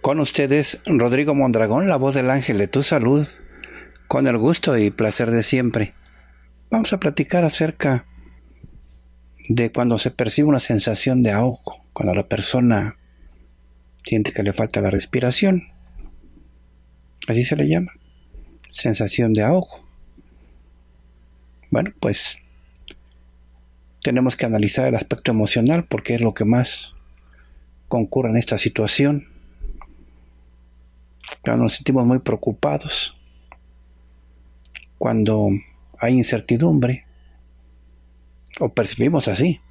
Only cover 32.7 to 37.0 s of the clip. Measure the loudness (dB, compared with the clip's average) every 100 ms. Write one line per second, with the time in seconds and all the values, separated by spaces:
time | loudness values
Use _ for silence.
32.7 | -2 -4 -4 -4 -8 -20 -20 -20 -20 _
33.7 | -20 -20 -20 -20 -20 -20 -20 -20 -20 -20
34.7 | -20 -20 _ -4 0 0 2 0 -2 -6
35.7 | -20 -20 -4 0 2 2 -2 0 0 4
36.7 | 2 2 -2